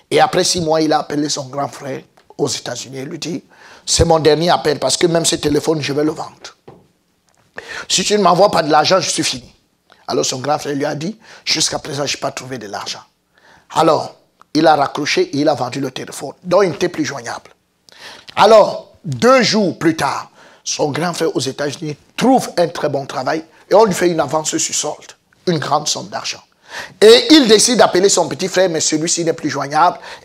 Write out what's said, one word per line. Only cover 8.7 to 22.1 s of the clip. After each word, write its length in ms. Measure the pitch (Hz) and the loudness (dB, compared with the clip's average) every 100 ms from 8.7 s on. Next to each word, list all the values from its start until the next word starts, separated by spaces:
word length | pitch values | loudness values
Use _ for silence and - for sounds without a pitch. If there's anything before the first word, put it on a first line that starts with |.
l'argent, 300 | 151 - 185 | 2 4 2
je 100 | 151 | 0
suis 140 | - | -4
fini. » 280 | 151 127 - _ _ _ _ _ - | -4 -6 -12 _ _ _ _ _ -4
Alors 160 | 131 | -2
son 140 | 131 131 | -2 -4
grand 200 | 127 147 | -4 -4
frère 160 | 147 143 | -4 -4
lui 80 | |
a 100 | 147 | -4
dit, « 240 | 143 165 - - - | -4 -8 -10 -18 -14
Jusqu'à 360 | - 156 - 151 | -4 -2 -2 -4
présent, 260 | - 139 139 | -8 -6 -6
je 100 | - | -4
n'ai 40 | |
pas 100 | 139 | -6
trouvé 280 | - 127 131 | -8 -12 -12
de 100 | 104 | -10
l'argent. » 320 | 101 - - - _ _ _ _ _ _ | -12 -10 -12 -16 _ _ _ _ _ _
Alors, 400 | - 165 143 - - _ _ _ | 0 2 2 -2 -12 _ _ _
il 120 | 151 165 | 2 4
a 100 | 147 | 4
raccroché 460 | 135 - 147 - | 2 -2 -4 -2
et 160 | 180 139 | -2 0
il 100 | 156 | 0
a 60 | |
vendu 260 | 147 127 135 | -2 -4 -6
le 100 | 151 | -8
téléphone. 420 | - 127 - 139 - | -10 -14 -14 -14 -14
Donc, 180 | 180 180 | -2 2
il 80 | 196 | 2
n'était 180 | 147 175 | 0 -4
plus 160 | - | -4
joignable. 460 | - 139 117 110 - _ _ _ _ - - - - - | -8 -8 -10 -12 -14 _ _ _ _ -20 -20 -20 -10 2
Alors, 560 | 202 220 170 - - _ | 6 8 6 0 -12 _
deux 380 | 175 123 226 262 | -10 0 4 4
jours 340 | 220 220 208 - | 4 2 0 0
plus 180 | 175 160 | -2 0
tard, 340 | 143 - - _ - _ | -4 -6 -12 _ -20 _
son 280 | - - 156 | -10 -4 -4
grand 200 | 135 175 | -2 -4
frère 220 | 165 165 | -2 -2
aux 60 | 160 | -2
États-Unis 560 | 131 123 143 131 156 147 _ | -4 -4 -6 -6 -10 -10 _